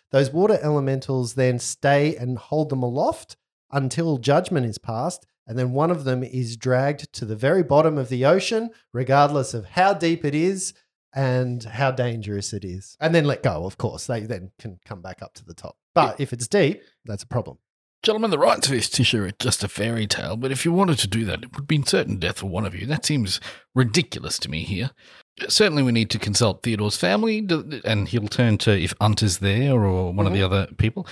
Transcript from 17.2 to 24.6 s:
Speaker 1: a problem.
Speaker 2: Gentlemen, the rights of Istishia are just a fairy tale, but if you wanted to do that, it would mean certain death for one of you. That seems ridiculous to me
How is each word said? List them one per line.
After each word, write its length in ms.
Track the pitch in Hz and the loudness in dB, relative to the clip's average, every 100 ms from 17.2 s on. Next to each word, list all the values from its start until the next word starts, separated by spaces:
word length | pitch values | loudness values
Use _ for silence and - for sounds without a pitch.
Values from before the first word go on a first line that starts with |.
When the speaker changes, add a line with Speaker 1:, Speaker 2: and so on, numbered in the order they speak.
Speaker 1:
a 40 | - | -6
problem. 300 | 123 87 65 _ _ _ _ | -6 -6 -12 _ _ _ _
Speaker 2:
Gentlemen, 300 | - 214 220 | -2 0 0
the 80 | 160 | 2
rights 280 | 180 175 135 | 4 2 0
of 40 | 127 | -2
Istishia 520 | - - 117 110 98 | -2 0 2 0 -2
are 80 | - | -4
just 220 | 123 - | -2 -2
a 60 | 101 | -4
fairy 400 | - 110 110 104 | -4 -4 -2 -4
tale, 300 | - 71 110 | -4 -6 -6
but 160 | 131 | -4
if 100 | 131 | -2
you 80 | 170 | 0
wanted 280 | 175 190 139 | 2 2 2
to 80 | 98 | 0
do 180 | 113 107 | -2 -2
that, 180 | 82 | -6
it 100 | - - | -8 -10
would 120 | 143 | -2
mean 140 | 156 135 | 0 2
certain 320 | 190 - 98 | 0 0 -4
death 200 | 85 - | -4 -4
for 80 | 95 | -6
one 200 | 90 104 | -4 -4
of 80 | |
you. 120 | 90 110 | -6 -4
That 200 | 151 - | -4 0
seems 360 | 147 98 - - - _ 127 | 0 0 -4 -8 -18 _ 0
ridiculous 640 | 123 107 - - - - | 2 0 -2 -8 -8 -8
to 100 | - | -6
me 140 | 78 | -6